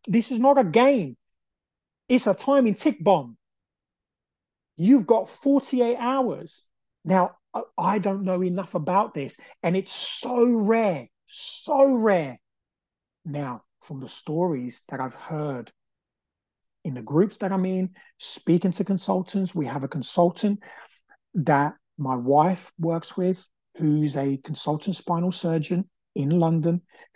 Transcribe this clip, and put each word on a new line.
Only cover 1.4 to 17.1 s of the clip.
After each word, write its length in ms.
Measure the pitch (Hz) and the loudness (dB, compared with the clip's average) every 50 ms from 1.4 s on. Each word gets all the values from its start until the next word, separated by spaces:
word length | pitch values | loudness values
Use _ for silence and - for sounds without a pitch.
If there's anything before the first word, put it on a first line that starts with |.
| _ _ _ _ _ _ _ _ _ _ _ _ _ - | _ _ _ _ _ _ _ _ _ _ _ _ _ 0
It's 180 | 247 247 - | 2 2 4
a 80 | 214 185 | 2 0
timing 400 | - - 277 277 277 254 220 196 | 0 0 2 4 4 4 4 2
tick 220 | - - 311 220 - | 0 0 -2 -2 2
bomb. 360 | 160 208 185 156 131 120 113 - _ _ _ _ _ _ _ _ _ _ _ _ _ _ _ _ _ _ _ _ _ _ _ _ _ _ _ | 4 4 4 4 2 -4 -14 -20 _ _ _ _ _ _ _ _ _ _ _ _ _ _ _ _ _ _ _ _ _ _ _ _ _ _ _
You've 300 | - 165 208 277 269 180 | 0 4 6 6 6 6
got 220 | - 226 220 - - | 4 2 2 2 -2
forty-eight 720 | - - - 277 277 277 277 - 277 247 240 233 240 233 | -10 -2 2 2 2 2 2 0 0 0 0 0 0 -2
hours. 640 | 233 247 262 269 254 214 139 - - - - - - _ _ _ _ _ _ _ - | -2 0 0 0 0 -2 -4 -6 -10 -14 -16 -20 -20 _ _ _ _ _ _ _ -2
Now, 320 | 160 185 185 180 - - _ _ _ - | 2 2 2 2 0 -2 _ _ _ -10
I, 80 | - 233 - _ - | -10 -10 -8 _ -4
I 200 | 175 185 202 214 | -2 0 0 0
don't 240 | 175 202 196 196 196 | 0 -2 -2 -2 -2
know 180 | 185 185 180 | -2 -2 -2
enough 320 | 185 180 175 196 180 - - | -2 -2 -2 -4 -6 -6 -6
about 400 | 175 147 180 180 196 220 226 - | -6 -4 0 2 2 0 0 -4
this, 240 | 160 139 117 - - - - - _ | -8 -10 -10 -12 -14 -18 -20 -14 _
and 140 | - 165 180 | -4 -2 -2
it's 160 | 190 190 - | -2 -2 -2
so 520 | - - - - - - - 240 247 240 240 247 | -2 -2 0 0 -2 -4 -4 -2 0 2 2 4
rare, 560 | 233 226 202 208 226 233 226 202 165 139 117 - _ _ _ | 2 2 2 2 2 2 2 0 -2 -4 -8 -12 _ _ _
so 680 | _ - - - - - - - 311 294 269 277 277 262 | _ -14 -10 -10 -8 -8 -8 -4 -2 4 4 4 4 4
rare. 460 | 233 220 220 196 175 151 135 120 - _ _ _ _ _ _ _ _ _ _ _ _ _ _ _ _ - | 4 2 2 2 2 0 -4 -8 -14 _ _ _ _ _ _ _ _ _ _ _ _ _ _ _ _ -12
Now, 380 | 160 139 147 143 131 123 113 - _ _ _ | -8 -8 -6 -6 -8 -10 -12 -16 _ _ _
from 180 | - - 143 135 | -18 -14 -14 -12
the 80 | 131 123 | -12 -12
stories 720 | - - - - 151 165 180 180 156 127 123 123 - - - - | -14 -12 -10 -6 -4 -2 -2 -2 -2 -4 -6 -8 -12 -14 -14 -12
that 100 | 147 127 | -8 -8
I've 160 | 131 123 - | -8 -8 -10
heard 560 | - - - 160 151 151 147 135 123 113 - _ _ _ _ _ _ _ _ _ _ _ _ _ _ _ _ _ _ _ _ _ _ | -14 -14 -10 -8 -6 -6 -6 -6 -8 -10 -14 _ _ _ _ _ _ _ _ _ _ _ _ _ _ _ _ _ _ _ _ _ _
in 120 | - 151 127 | -10 -10 -10
the 80 | 123 | -10
groups 360 | 110 117 | -8 -2